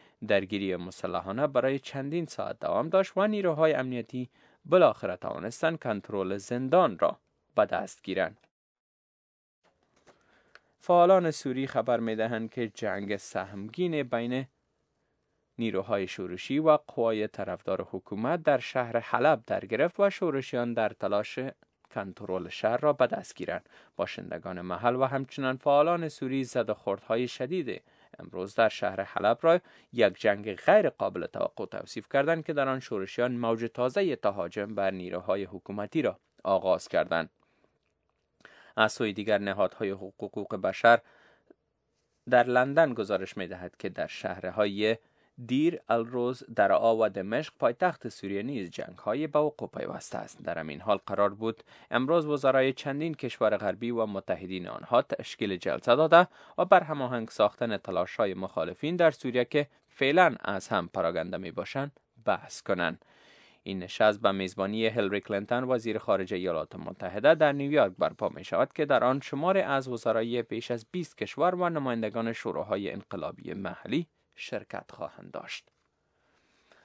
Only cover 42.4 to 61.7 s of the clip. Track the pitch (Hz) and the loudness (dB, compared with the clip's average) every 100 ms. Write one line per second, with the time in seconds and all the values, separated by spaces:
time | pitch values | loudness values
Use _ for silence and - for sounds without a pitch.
42.4 | 123 123 131 147 156 117 101 95 95 - | 6 4 4 4 2 2 -2 -2 -4 -8
43.4 | 87 90 90 - 98 - 80 - - 92 | -10 -10 -14 -10 -8 -6 -8 -6 -8 -6
44.4 | 95 87 104 101 107 113 _ _ _ - | -4 0 0 2 0 0 _ _ _ -14
45.4 | 120 127 165 175 - 117 117 123 120 131 | -2 2 2 0 0 0 0 -2 -2 -4
46.4 | - 113 98 95 113 113 107 98 95 120 | -4 2 4 6 4 4 2 0 -4 -4
47.4 | 156 - 127 120 180 - 117 - 98 98 | -4 0 0 2 -2 -2 -10 -10 -6 -4
48.4 | 117 135 90 - - 90 - 127 156 151 | -4 -6 -8 -10 -12 -8 -4 -4 0 2
49.4 | 151 151 107 - - - - - - - | 0 -2 -10 -8 -8 -8 -10 -10 -10 -10
50.4 | - 82 78 71 101 101 - 101 101 101 | -8 -6 -8 -6 -2 -2 0 0 0 0
51.4 | 110 - - - - 117 131 170 151 147 | -6 -6 -12 -20 -2 -2 2 2 2 0
52.4 | 135 135 131 131 147 139 165 151 127 - | 2 4 2 0 -6 -4 -4 -6 -8 0
53.4 | 107 104 101 92 120 117 110 98 - 85 | 0 2 -2 -2 -2 -2 -2 -4 -4 -6
54.4 | 92 92 90 - - 120 - - - - | -6 -8 -8 -12 0 2 2 -4 -8 -4
55.4 | 104 90 95 60 - 127 160 170 180 - | -4 -2 -2 0 4 4 8 8 8 2
56.4 | - - 180 185 156 147 123 123 110 - | -8 0 6 6 6 -4 -2 -4 -4 2
57.4 | 104 - 117 101 - 90 92 - 104 92 | 0 2 -4 -4 -4 -2 -2 -2 -2 -2
58.4 | 95 - 82 90 147 175 165 - 131 123 | -6 -6 -6 -4 -4 2 2 2 -2 -2
59.4 | 120 151 143 _ _ - 135 165 175 120 | 0 0 -2 _ _ -2 2 6 6 4
60.4 | - 98 - 101 87 95 85 87 87 90 | -4 -6 -2 -2 0 -2 0 0 -4 -6
61.4 | 87 82 - | -8 -8 -6